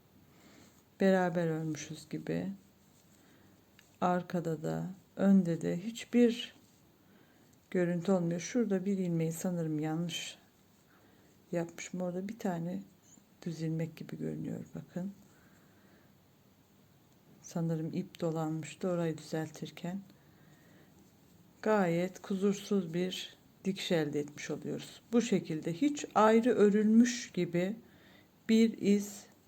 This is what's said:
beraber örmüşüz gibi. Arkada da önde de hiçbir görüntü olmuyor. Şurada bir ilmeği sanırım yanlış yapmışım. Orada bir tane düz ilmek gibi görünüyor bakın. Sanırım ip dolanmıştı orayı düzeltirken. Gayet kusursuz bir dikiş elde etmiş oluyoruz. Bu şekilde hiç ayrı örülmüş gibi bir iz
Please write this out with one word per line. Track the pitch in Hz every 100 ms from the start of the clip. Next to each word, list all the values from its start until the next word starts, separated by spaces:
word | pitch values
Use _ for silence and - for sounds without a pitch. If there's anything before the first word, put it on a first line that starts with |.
| _ _ - - - - - - _ -
beraber | 196 190 180 170 165
örmüşüz | 160 160 151 - 156 -
gibi. | 156 156 165 180 196 - _ _ _ _ _ _ - - - _ - _ _
Arkada | 180 180 175 180 165 156
da | 160 160 170 190 - -
önde | 196 196 170 165
de | 170 175
hiçbir | 214 226 - 240 240 233 - - _ _ _ _ _ - _ _ _ _ _
görüntü | 185 175 175 170
olmuyor. | 185 170 170
Şurada | - 247 208 190 190
bir | 190
ilmeği | 180 165 160
sanırım | 165 185 175 160 151
yanlış | 160 160 175 - - - _ _ _ _ _ _ _ _ _ _ _
yapmışım. | 170 170 - - 180
Orada | 180 180 196
bir | 233
tane | 202 175 170 190 196 - _ - _ _ 175
düz | 160
ilmek | 160 160 165 -
gibi | - 160
görünüyor | 156 156 117 57 - -
bakın. | - 175 190 196 - - - - - _ - - _ _ _ _ _ _ _ _ _ _ _ _ _ -
Sanırım | - 175 165 160 160
ip | 175 190 -
dolanmıştı | 165 160 156 160 143 - 190
orayı | 175 165 160
düzeltirken. | - 160 156 - 156 - 175 196 - - - - - - - - - - - _ _ - - -
Gayet | 220 214 180 170 180 -
kusursuz | - 190 202 196 - - 85
bir | 85 185 - - - - _
dikiş | 190 196 -
elde | 170 147 143
etmiş | 147 - -
oluyoruz. | 151 143 147 - - -
Bu | 240
şekilde | 233 190 - 156 165
hiç | 165 285 294 - 202
ayrı | 220 226 240
örülmüş | - 208 208 214 226 240 - -
gibi | - 175 175 185 226 - - - - _ _ -
bir | 226 226 -
iz | 196 202 202 - - _